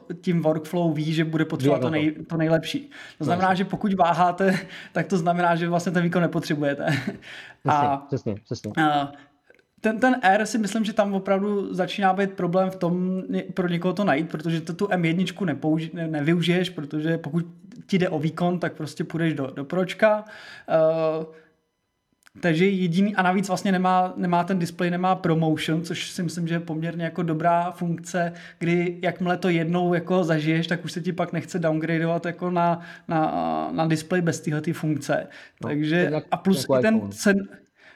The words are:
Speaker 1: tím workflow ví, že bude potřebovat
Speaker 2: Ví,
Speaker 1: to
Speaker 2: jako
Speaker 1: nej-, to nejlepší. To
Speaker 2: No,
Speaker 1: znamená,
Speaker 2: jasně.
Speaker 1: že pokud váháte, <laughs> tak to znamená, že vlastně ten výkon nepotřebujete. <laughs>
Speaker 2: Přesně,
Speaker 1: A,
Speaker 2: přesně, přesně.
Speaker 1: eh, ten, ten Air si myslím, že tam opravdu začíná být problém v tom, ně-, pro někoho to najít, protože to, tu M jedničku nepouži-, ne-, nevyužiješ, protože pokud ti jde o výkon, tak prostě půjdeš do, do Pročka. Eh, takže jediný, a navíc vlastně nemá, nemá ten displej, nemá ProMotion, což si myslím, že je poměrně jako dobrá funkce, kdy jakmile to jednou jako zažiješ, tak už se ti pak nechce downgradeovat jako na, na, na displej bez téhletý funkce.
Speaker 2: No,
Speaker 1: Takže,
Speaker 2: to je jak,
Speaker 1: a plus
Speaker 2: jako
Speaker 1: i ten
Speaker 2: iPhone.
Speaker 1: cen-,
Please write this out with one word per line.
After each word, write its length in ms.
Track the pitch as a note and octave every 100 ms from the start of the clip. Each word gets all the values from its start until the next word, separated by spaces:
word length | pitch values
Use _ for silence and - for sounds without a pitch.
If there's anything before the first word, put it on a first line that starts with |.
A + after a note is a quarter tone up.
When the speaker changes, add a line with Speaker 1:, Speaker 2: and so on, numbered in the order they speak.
| - E3+
Speaker 1:
tím 220 | F#3+ E3+
workflow 520 | D#3 D#3 - F3 E3+
ví, 180 | D3+ D3+
že 120 | D#3+
bude 200 | D#3+ D#3
potřebovat 340 | D#3 C3 C3+ -
Speaker 2:
Ví, 20 |
Speaker 1:
to 60 | B2+
Speaker 2:
jako 60 | D#3 D#3 D3+
Speaker 1:
nej-, 60 | -
to 100 | E3
nejlepší. 420 | D#3+ D#3+ - -
To 60 | - - - -
Speaker 2:
No, 40 | D3+
Speaker 1:
znamená, 220 | F3+ F#3+
Speaker 2:
jasně. 160 | F#3
Speaker 1:
že 60 | G3
pokud 240 | - G#3+
váháte, 640 | F#3+ E3+ E3 F3+ F3 F#3+ F#3 -
<laughs> 180 | - -
tak 140 | E3+ D#3+
to 120 | F#3+
znamená, 380 | E3+ F3 F3 E3+
že 120 | E3+
vlastně 240 | E3+ F3+
ten 100 | F3
výkon 200 | E3+ F3+
nepotřebujete. 640 | E3 E3 - D3 C#3+ C#3 -
<laughs> 760 | C#3+ - - - - - -
Speaker 2:
Přesně, 240 | C#3 D3 C#3+
Speaker 1:
A, 80 | C#3
Speaker 2:
přesně, 380 | - C3 A#2 G2+
přesně. 280 | - A#2+ G#2+ D#3+
Speaker 1:
eh, 280 | D3+ D3 C#3 - - _ _ _ _ _
ten, 160 | A3 A3
ten 160 | B3+ B3+
Air 240 | F#3 G#3 G#3+
si 120 | A#3
myslím, 260 | G3+ A3+
že 80 | G#3
tam 220 | A3 G3+
opravdu 600 | G3 G3 G3 G#3 G3+ F#3+
začíná 380 | F3+ F3+ - F#3+
být 200 | F#3 G3
problém 380 | F#3+ F3 F#3 F#3+
v 60 | F#3+
tom, 460 | E3+ F3+ F#3 F#3 F#3
ně-, 140 | F#3+ F#3+
pro 140 | F#3 F3+
někoho 260 | E3+ F3+
to 100 | E3
najít, 240 | G3 C#3 D#3+
protože 300 | D3+ E3 E3
to, 120 | E3
tu 160 | E3+ G3+
M 140 | F#3
jedničku 400 | E3 F3 F3+ -
nepouži-, 460 | F3+ C3+ D#3 D#3+ D#3+
ne-, 140 | E3+ E3
nevyužiješ, 600 | D3+ C#3+ E3+ E3+ F3+ F3
protože 480 | - C#3+ D#3 D#3+ E3
pokud 280 | D#3 E3+ E3+ - - - -
ti 120 | F#3
jde 100 | F3+
o 100 | D#3
výkon, 400 | D#3 D#3 F3 F3
tak 140 | E3
prostě 320 | D#3+ D3+ -
půjdeš 300 | E3 D#3+ E3
do, 120 | C#3+ C3
do 180 | -
Pročka. 600 | C#3 F3 F#3 - G#3+ G#3+ G#3+ - - - -
Eh, 560 | D#3+ D#3+ D#3+ D#3+ D#3+ D#3+ - _ _ _ _ _ _ _ _ _ -
takže 260 | F3+ D#3+ G3
jediný, 460 | F#3 F3+ E3+ G3+ G3
a 60 |
navíc 260 | F3+ G3 F#3
vlastně 240 | E3+ G#3
nemá, 400 | F#3 F#3 F#3 F#3 F#3+
nemá 280 | F3+ F3
ten 140 | F3 F#3+
displej, 320 | E3+ - F3
nemá 240 | F3 F#3
ProMotion, 680 | F#3 E3+ D#3+ D#3+ D#3 - E3
což 260 | E3+ E3+ -
si 120 | -
myslím, 260 | E3 F3 D#3+
že 60 |
je 60 | E3+
poměrně 440 | E3+ D#3 E3+ E3
jako 180 | E3 E3
dobrá 480 | E3+ D#3 E3+ E3+ F3
funkce, 640 | F3 F3 E3 - F3+ E3+ F3 - -
kdy 400 | E3+ F3 F3 F3
jakmile 340 | F3 F3 F3+ F3
to 120 | F#3
jednou 460 | E3 E3 F3 F3
jako 300 | F3 E3+ F#3
zažiješ, 420 | E3 D#3 D#3 D#3+ E3
tak 180 | E3+
už 80 | D#3
se 80 | F3
ti 120 | E3+
pak 200 | E3+ E3+
nechce 260 | E3 - F3+
downgradeovat 680 | E3 D#3 E3 E3 E3 E3+ E3+
jako 240 | E3+ F3
na, 300 | F3 E3+ E3+ - - -
na, 600 | D#3+ D#3 D3+ E3 D#3 D#3+
na 140 | E3 D#3+
displej 340 | D#3 - F3+
bez 200 | E3 D#3+
téhletý 320 | - D3+ D#3
funkce. 540 | E3 D#3 D3+ - D3 - - - -
Speaker 2:
No, 60 | A#2
Speaker 1:
Takže, 280 | D3 D3+ E3+
Speaker 2:
to 80 | D3+
je 60 |
jak, 100 | D3+ -
Speaker 1:
a 60 | E3+
plus 240 | F#3+ F3
Speaker 2:
jako 180 | C3 C3
Speaker 1:
i 40 |
ten 120 | G#3+
Speaker 2:
iPhone. 180 | A3 G2+
Speaker 1:
cen-, 340 | G#2 G#3 G3 G3 - _ _ -